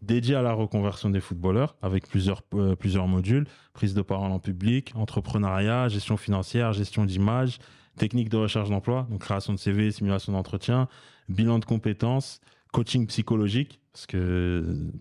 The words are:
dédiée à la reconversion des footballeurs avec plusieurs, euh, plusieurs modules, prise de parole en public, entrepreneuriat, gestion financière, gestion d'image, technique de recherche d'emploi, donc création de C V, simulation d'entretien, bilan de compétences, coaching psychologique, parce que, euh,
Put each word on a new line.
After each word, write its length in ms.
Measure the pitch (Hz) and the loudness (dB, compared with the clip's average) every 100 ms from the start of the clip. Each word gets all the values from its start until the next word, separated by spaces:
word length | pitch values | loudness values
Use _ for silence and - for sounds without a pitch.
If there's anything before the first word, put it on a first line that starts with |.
dédiée 340 | 101 120 120 139 | 0 0 2 2
à 60 | |
la 120 | 123 | 2
reconversion 560 | 113 107 107 101 92 104 | 0 0 0 0 0 0
des 80 | 98 | 0
footballeurs 540 | - 90 90 101 147 - | -2 -2 0 2 0 -2
avec 240 | 92 95 - | -2 -2 0
plusieurs, 320 | 98 98 95 - 101 | 0 0 -2 -4 0
euh, 200 | 98 92 | 2 2
plusieurs 320 | 95 95 92 | 2 2 2
modules, 380 | 92 92 127 147 - _ | 2 2 2 0 -8 _
prise 200 | - 104 | -2 0
de 80 | 98 | 0
parole 300 | 95 98 98 | 0 -2 0
en 80 | 95 | -2
public, 520 | 92 90 101 127 131 113 | -4 -2 0 0 -2 -6
entrepreneuriat, 920 | 107 - - 107 101 95 104 120 123 | -4 -4 -2 0 0 2 2 2 0
gestion 300 | 104 - 107 | -2 -2 -2
financière, 560 | - 98 92 117 117 | 0 -2 0 0 0
gestion 320 | 104 101 - 101 | 0 -2 0 0
d'image, 540 | 92 101 120 131 123 - - _ - | 2 2 2 0 -2 -14 -20 _ -2
technique 320 | 113 123 110 | 0 0 0
de 80 | 110 | 0
recherche 320 | 107 110 101 | 2 0 0
d'emploi, 380 | 101 104 127 123 | 0 0 -2 -2
donc 120 | 104 | -6
création 320 | - 98 - | -4 -4 -2
de 60 | 101 | -2
C 120 | - | 0
V, 200 | 101 107 | 2 2
simulation 420 | 101 98 98 - | 0 0 -2 -2
d'entretien, 540 | 98 92 98 - 123 131 - - - - | -4 -4 -6 0 0 0 -4 -20 -18 -6
bilan 300 | 95 113 117 | 0 2 2
de 60 | - | 2
compétences, 760 | 113 110 98 117 131 - - _ _ _ | 0 0 0 0 0 -4 -12 _ _ _
coaching 320 | - 117 131 113 | -2 0 0 0
psychologique, 720 | - 107 113 104 113 143 - _ | -2 0 2 2 0 -4 -8 _
parce 120 | - - | -20 -6
que, 100 | 95 | -2
euh, 720 | 90 90 90 90 82 82 80 - | 0 0 0 0 -2 -4 -6 -10